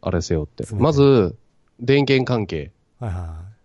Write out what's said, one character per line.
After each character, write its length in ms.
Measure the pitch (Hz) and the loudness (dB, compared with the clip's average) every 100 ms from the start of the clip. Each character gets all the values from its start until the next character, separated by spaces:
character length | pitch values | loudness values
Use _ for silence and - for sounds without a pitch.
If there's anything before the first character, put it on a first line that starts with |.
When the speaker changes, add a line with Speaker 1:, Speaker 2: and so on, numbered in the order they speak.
Speaker 1:
あ 100 | - | -2
れ 100 | 87 | -4
背 140 | 80 82 | -2 -4
負 80 | |
っ 40 | 76 | -4
て。 160 | _ | _
Speaker 2:
詰 140 | - 104 | -10 0
め 40 | |
て。 20 | |
Speaker 1:
ま 80 | 135 | 0
ず、 460 | 147 139 131 90 - _ _ _ _ | 4 6 6 2 -2 _ _ _ _
電 260 | 120 139 135 | 0 2 4
源 200 | 135 123 | 0 2
関 220 | 123 101 | -2 -4
係。 240 | 82 71 _ _ _ | -6 -10 _ _ _
Speaker 2:
は 80 | 117 | -10
い 40 | |
は 60 | 87 | -8
い 40 | |
は 60 | 85 | -10
い。 20 | 80 90 110 | -14 -18 -20